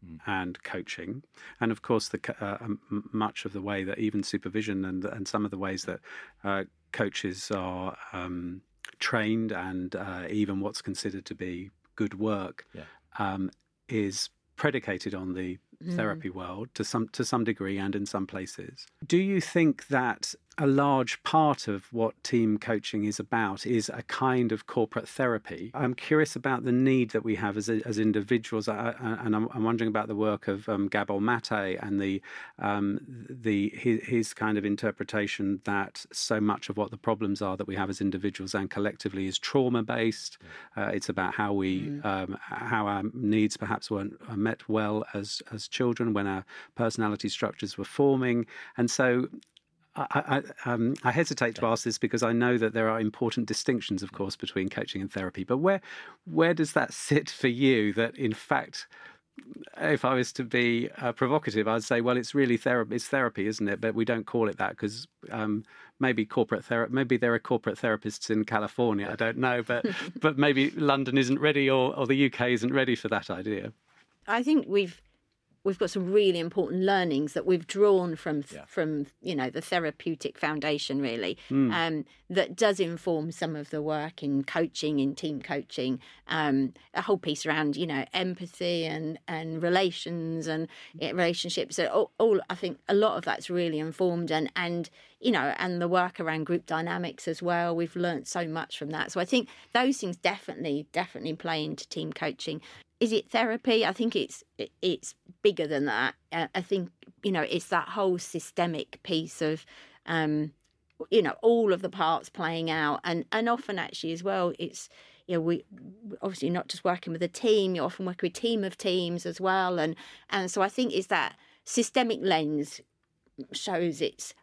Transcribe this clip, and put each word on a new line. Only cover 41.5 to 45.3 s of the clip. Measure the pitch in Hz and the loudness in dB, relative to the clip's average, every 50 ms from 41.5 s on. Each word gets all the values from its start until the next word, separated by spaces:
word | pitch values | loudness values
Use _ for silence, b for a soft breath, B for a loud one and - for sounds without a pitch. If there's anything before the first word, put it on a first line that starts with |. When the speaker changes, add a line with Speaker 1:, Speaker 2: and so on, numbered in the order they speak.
| 101 | 2
Speaker 2:
we, | 98 95 95 92 - - 151 | 0 2 0 0 0 -2 -4
Speaker 3:
Mm. | 143 147 - | -6 -4 -2
Speaker 2:
um, | 104 98 95 92 92 98 - | -2 -2 -2 -2 -4 -8 -10
how | - - - - - 117 117 110 104 | -8 -10 -8 -8 -2 0 0 0 2
our | 101 101 98 98 110 113 | 0 0 -2 -2 -4 -4
needs | 127 123 104 107 110 107 107 - | -2 0 2 4 4 4 2 0
perhaps | - 107 98 110 - - - | -4 -4 -4 -4 -4 -2 -4
weren't, | 110 98 98 - - - - - | -4 -4 -4 -6 -10 -12 -12 -8
uh, | 107 | -2
met | 98 107 110 - - - - | 0 0 0 0 -4 -4 0
well | 107 110 107 104 107 107 - - - | 0 2 2 2 0 -2 -4 -4 -6
as, | 101 101 101 | -6 -6 -6